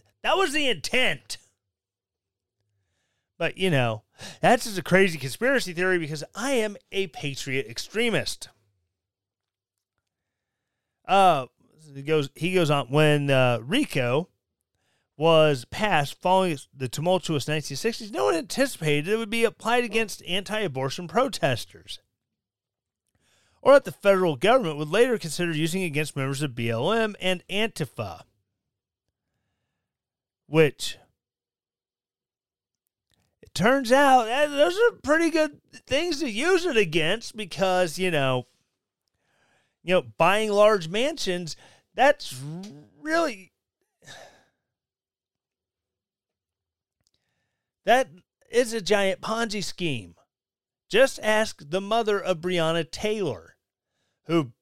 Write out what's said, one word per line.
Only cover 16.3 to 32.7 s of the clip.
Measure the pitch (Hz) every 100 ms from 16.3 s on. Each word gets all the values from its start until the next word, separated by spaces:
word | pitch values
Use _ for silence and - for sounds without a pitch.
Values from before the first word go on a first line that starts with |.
| 190 185 147 - 135
the | 131
tumultuous | - 165 185 - 151 -
nineteen | 151 - 135
sixties, | 226 226 214
no | 277 403
one |
anticipated | 339 214 - 269 - 156 147 160
it | 220
would | 226
be | 233
applied | 220 - 214 247
against | 240 214 220 -
anti-abortion | - 185 185 214 196 131 135 - 175
protesters, | 196 262 - 147 123 - - - - _ _ _ _ _ _ _ _ _ _ _ _ _ _ _ _
or | -
that | 277
the | -
federal | - 202 196 180 135
government | 196 262 180 143
would | 151
later | 190 262 220
consider | 165 143 175
using | 151 160 185
it | 180
against | 143 151 -
members | 135 135
of | 147 120
B | 117
L | 113 151
M | 226 220 196
and | 185 180 -
Antifa. | 190 220 - 151 - 101 98 - _ _ _ _ _ _ _ _ _ _ _ _ _ _ _ _ _ _ _ _ _ -
Which, | 151 151 - - - _ _ _ _ _ _ _ _ _ _ _ _ _ _ _ _ _